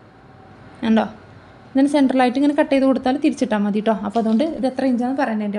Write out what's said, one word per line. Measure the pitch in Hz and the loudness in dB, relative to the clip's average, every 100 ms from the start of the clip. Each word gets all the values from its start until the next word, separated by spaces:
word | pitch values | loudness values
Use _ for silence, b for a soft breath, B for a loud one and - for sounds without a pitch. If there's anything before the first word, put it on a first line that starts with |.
| - - - - - - - - | -20 -20 -20 -20 -20 -20 -20 -8
കണ്ടോ, | 233 220 208 - - - - - - | 0 2 0 -6 -20 -20 -20 -20 -6
ഇതിന് | 269 277 294 | 0 2 4
സെൻട്രലായിട്ട് | 262 262 247 247 | 2 2 2 2
ഇങ്ങനെ | 294 294 | 0 2
കട്ട് | 302 | 2
ചെയ്ത് | 277 269 | 2 2
കൊടുത്താൽ | 262 262 277 311 | 2 0 0 -2
തിരിച്ചിട്ടാൽ | - 254 214 208 | -2 -2 0 0
മതി | 202 214 | -2 -2
ട്ടോ. | 208 202 | -2 -2
അപ്പോൾ | 233 | -2
അതുകൊണ്ട് | 220 220 311 285 | 0 0 0 -2
ഇത് | 254 | -4
എത്ര | 262 262 | -2 -2
ഇഞ്ചാണെന്ന് | 240 247 269 | 0 -2 -2
പറയേണ്ട | 262 220 208 | -2 -2 -4